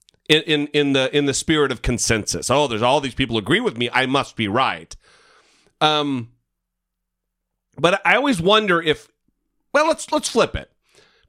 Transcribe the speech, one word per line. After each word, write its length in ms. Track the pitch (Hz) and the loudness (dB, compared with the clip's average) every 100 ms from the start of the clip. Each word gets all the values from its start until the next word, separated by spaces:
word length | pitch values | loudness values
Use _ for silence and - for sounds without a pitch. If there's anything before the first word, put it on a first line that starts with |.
| _ _ - | _ _ 0
in, 140 | 156 | 2
in, 240 | 165 151 147 | 2 -2 0
in 240 | 147 143 | 0 0
the, 240 | 135 127 147 | 0 0 0
in 80 | 143 | -2
the 80 | |
spirit 380 | 127 - 156 135 | -2 -2 0 0
of 100 | 117 | -2
consensus. 680 | 139 117 - 110 95 82 - | -4 -2 -2 -2 -2 -6 0
"Oh, 160 | 135 139 | 0 0
there's 160 | 107 | 0
all 180 | 123 147 | 0 0
these 140 | 139 | -2
people 220 | - 135 113 | -4 -4 -2
agree 220 | 101 190 | 0 0
with 160 | 233 117 | -2 -4
me. 100 | 120 | -2
I 140 | 123 131 | -2 0
must 300 | 139 120 - | -2 -2 -6
be 100 | 104 | -2
right." 460 | 117 123 85 82 - _ _ _ _ _ _ _ - | -2 -2 -4 -12 -20 _ _ _ _ _ _ _ -2
Um, 500 | 151 151 147 131 117 _ _ _ _ _ _ _ _ _ _ _ _ _ _ - | 0 0 -2 -6 -8 _ _ _ _ _ _ _ _ _ _ _ _ _ _ 0
but 260 | 165 190 175 | 0 2 2
I 100 | 214 | 2
always 240 | 285 185 | 2 2
wonder 400 | 175 214 208 170 | 4 4 4 2
if, 260 | 156 143 - _ _ _ _ _ _ | 0 -2 -6 _ _ _ _ _ _
well, 140 | 277 320 | 0 2
let's, 220 | 294 - | -2 -4
let's 160 | - - | -4 -2
flip 260 | 226 165 | 0 0
it. 160 | - - _ _ _ _ _ | -2 -12 _ _ _ _ _